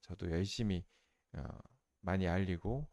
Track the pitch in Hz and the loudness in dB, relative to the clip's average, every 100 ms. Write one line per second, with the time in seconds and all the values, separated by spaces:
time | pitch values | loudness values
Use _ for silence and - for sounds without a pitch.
0 | - 87 92 82 101 - 110 90 - _ | -14 -8 -2 0 0 0 0 0 -2 _
1 | _ _ _ - 71 - - _ _ _ | _ _ _ -8 -8 -10 -16 _ _ _
2 | 90 95 90 90 92 87 98 127 151 | 0 2 4 4 2 0 -2 -2 -4